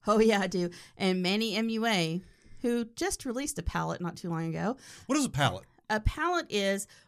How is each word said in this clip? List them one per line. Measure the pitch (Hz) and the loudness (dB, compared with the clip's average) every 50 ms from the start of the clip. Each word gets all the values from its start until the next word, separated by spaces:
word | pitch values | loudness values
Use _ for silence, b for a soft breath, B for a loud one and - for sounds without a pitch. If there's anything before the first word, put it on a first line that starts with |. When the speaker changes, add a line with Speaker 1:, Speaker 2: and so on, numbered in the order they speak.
| - | 0
Speaker 1:
Oh, | 208 214 214 | 4 6 6
yeah, | 220 220 208 196 | 6 6 6 4
I | 190 | 2
do. | 180 190 180 175 170 B B B B B | 0 0 -2 -2 -2 B B B B B
And | B 196 185 185 185 180 | B 0 0 2 2 2
Manny | 180 196 214 226 220 180 | 2 2 2 0 0 0
M | 214 226 226 | 0 -2 -2
U | 226 220 226 | -2 0 0
A, | 233 214 180 165 160 165 185 b b b b b b b b | 2 2 2 2 0 -2 -4 b b b b b b b b
who | - 240 240 240 233 233 - | -2 -2 0 0 -2 -4 -6
just | - 330 392 - - - | -4 -4 -4 -4 -4 -6
released | 262 226 262 285 - - | -6 -6 -4 -6 -6 -6
a | 165 170 | -6 -4
palette | - - 165 160 165 165 - | -4 -2 -2 -4 -4 -4 -4
not | 175 170 165 | -6 -6 -8
too | - - 175 | -6 -6 -6
long | 170 160 165 165 | -4 -4 -4 -4
ago. | 160 165 170 208 262 B B B B B B | -4 -2 -2 -2 -4 B B B B B B
Speaker 2:
What | B 269 | B 0
is | 302 262 | 0 0
a | - | 0
palette? | - 143 143 123 - 95 - _ _ _ _ - | 2 2 2 2 2 -2 -10 _ _ _ _ -2
Speaker 1:
A | 214 214 | -2 2
palette | 214 - - 311 311 349 359 339 - - | 2 0 0 2 0 2 2 0 0 0
is | - 208 196 196 196 202 - b b b b | -2 0 2 2 0 -2 -4 b b b b